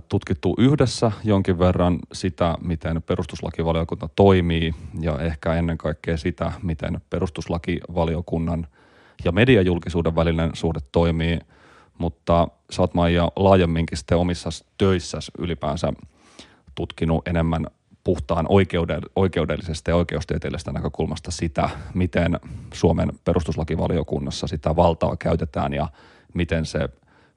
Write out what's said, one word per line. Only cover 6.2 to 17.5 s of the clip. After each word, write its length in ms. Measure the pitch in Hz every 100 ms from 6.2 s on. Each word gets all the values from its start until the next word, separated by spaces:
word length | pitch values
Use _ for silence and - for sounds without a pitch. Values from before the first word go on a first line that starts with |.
| 90 - 78 -
miten 380 | 87 78 - 87 -
perustuslakivaliokunnan 1600 | 85 92 - - 85 - 87 - 87 82 85 - 82 82 85 82 _ _ _ _ - 87
ja 60 |
mediajulkisuuden 840 | 90 135 110 90 85 87 85 82 82
välinen 340 | 82 82 82
suhde 260 | - 82 80 -
toimii. 480 | 85 85 82 82 85 - _ - - _ -
Mutta 500 | 85 - - 85 80 - -
sä 120 | -
oot, 120 | 90
Maija, 380 | 87 85 87 85 -
laajemminkin 600 | 98 95 85 82 82 -
sitten 200 | - 85
omissa 320 | 87 85 85 - - -
töissäsi 540 | 98 90 - 78 - -
ylipäänsä 560 | 85 82 78 85 78 - - _ _ - - _ - -
tutkinut 520 | 107 - 80 80 90
enemmän 400 | 85 82